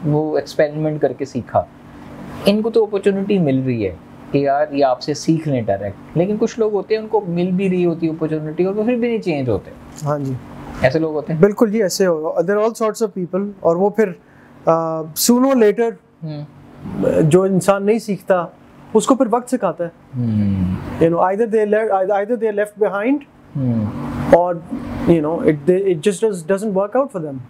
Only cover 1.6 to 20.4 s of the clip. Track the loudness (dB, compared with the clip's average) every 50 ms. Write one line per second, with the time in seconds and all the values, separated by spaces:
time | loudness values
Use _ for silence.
1.6 | -2 -2 -14 -20 -20 -20 -20 -20 -18 -18 -18 -16 -16 -14 -14 -2 0 2 2 2
2.6 | 0 2 2 2 2 2 -2 0 0 0 0 0 0 0 2 2 4 2 2 2
3.6 | 0 0 -2 0 -2 -4 -4 -8 -18 -20 -20 -20 -10 -2 0 0 2 2 2 2
4.6 | 0 0 0 2 2 2 2 0 -2 -6 -6 -4 0 0 0 0 0 -2 -2 -2
5.6 | 0 -2 -2 -2 -2 -8 -10 -10 -18 -6 -2 -2 0 0 0 -2 -2 -4 -2 -2
6.6 | -2 0 0 -2 -2 -2 -4 -4 -2 -2 -2 -2 -2 0 -2 -2 0 0 0 0
7.6 | 0 0 0 2 0 0 0 0 -2 -4 -2 -4 -4 -4 -4 -4 -6 -6 -2 -2
8.6 | -2 0 0 -2 0 0 0 0 0 0 -2 -2 -2 -2 -2 -2 0 0 -2 -2
9.6 | -4 -10 -20 -20 -20 -20 -16 -8 -4 -2 -2 -2 -2 -4 -6 -8 -10 -16 -18 -16
10.6 | -16 -14 -6 0 0 2 2 2 0 0 -2 -4 -4 -4 2 4 4 2 4 2
11.6 | 2 2 4 0 0 0 2 2 2 2 2 0 -2 -2 0 0 0 2 2 2
12.6 | 2 0 0 -2 -4 -4 0 -2 -4 -4 -2 -6 -6 -4 -4 -4 -4 -4 -8 -2
13.6 | 0 0 2 4 2 0 2 2 0 0 -2 -12 _ _ -20 -20 -20 -20 -20 -4
14.6 | 0 0 2 2 0 -2 -4 -6 -6 -8 -6 0 2 4 4 4 4 4 4 6
15.6 | 4 4 4 2 -2 -2 -2 -8 _ _ _ _ -12 -10 -10 -10 -12 -14 -18 -20
16.6 | -20 -20 -20 -16 -14 -10 -6 -2 0 2 2 4 4 6 6 4 4 4 2 2
17.6 | 4 4 2 2 2 2 2 0 0 -4 -6 -6 2 2 2 2 2 -4 -10 -20
18.6 | -20 -20 -20 -20 -20 0 0 2 4 4 2 2 4 2 2 -2 -2 -4 -4 -2
19.6 | -2 -2 -2 -2 -6 -8 -8 -16 -20 -12 -6 -4 -2 0 0 2